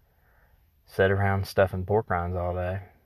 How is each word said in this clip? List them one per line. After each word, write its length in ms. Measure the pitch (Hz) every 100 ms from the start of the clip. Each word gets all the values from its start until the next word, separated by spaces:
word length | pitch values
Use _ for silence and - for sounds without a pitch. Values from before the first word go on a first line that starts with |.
| _ _ _ _ _ _ _ _ _
sit 240 | - 95
around 360 | 98 98 98 98
stuffing 380 | - 95 92
pork 260 | 92 104 113
rinds 260 | 87 87 90
all 180 | 87
day. 260 | 90 90 95 95 _